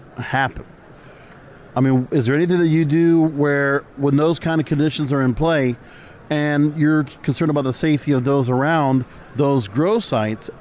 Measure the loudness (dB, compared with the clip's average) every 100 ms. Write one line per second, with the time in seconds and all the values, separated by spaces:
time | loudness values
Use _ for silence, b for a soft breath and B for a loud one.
0 | -20 -14 -6 -4 -4 -6 -16 -20 -20 -20
1 | B B B B -20 -20 -10 -2 2 2
2 | 0 -2 0 0 0 2 2 2 2 2
3 | 4 4 2 2 0 2 0 0 -4 -4
4 | 0 2 2 0 -2 -2 -2 0 0 -2
5 | -2 0 0 0 0 0 -2 -4 B B
6 | B B -6 -4 0 0 0 2 2 2
7 | -2 -6 -6 -2 0 0 -2 -2 0 0
8 | 0 0 2 0 0 0 0 0 2 0
9 | -2 B B -2 0 0 -2 -2 0 0
10 | -2 -2 -2 -6 -10 -10